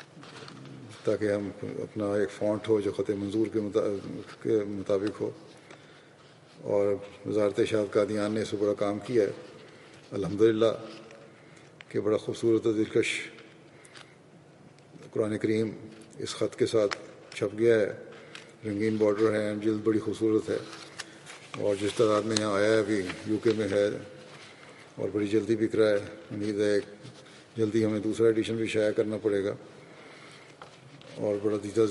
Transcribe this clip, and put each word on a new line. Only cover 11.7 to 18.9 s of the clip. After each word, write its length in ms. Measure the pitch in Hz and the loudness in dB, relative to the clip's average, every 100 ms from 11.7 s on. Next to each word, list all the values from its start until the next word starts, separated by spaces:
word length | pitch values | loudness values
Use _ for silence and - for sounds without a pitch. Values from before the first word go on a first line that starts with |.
| - - | -20 -6
کہ 100 | 110 | -2
بڑا 180 | 101 107 | 0 0
خوبصورت 500 | - 110 117 113 113 | 0 -2 2 4 4
و 40 | |
دلکش 500 | 110 107 113 104 - - - - - - - - - - - - - - - - - - - - | 2 2 2 0 -2 -8 -14 -20 -20 -20 -20 -20 -20 -20 -20 -20 -20 -20 -20 -20 -20 -20 -20 -8
قرآن 260 | 135 107 107 | -4 -2 0
کریم 320 | 110 110 110 95 - - - - | 0 0 0 -4 -14 -18 -20 -12
اس 120 | 110 | -10
خط 260 | - 110 - | -4 -4 0
کے 100 | 113 | 0
ساتھ 300 | 113 101 - - - - - | 2 0 -2 -10 -20 -16 -4
چھپ 240 | 107 107 | -4 2
گیا 200 | 117 113 | 4 4
ہے۔ 140 | 95 - - - - - - - 110 | 4 -2 -14 -18 -18 -20 -20 -12 -6
رنگین 300 | 101 110 | -2 0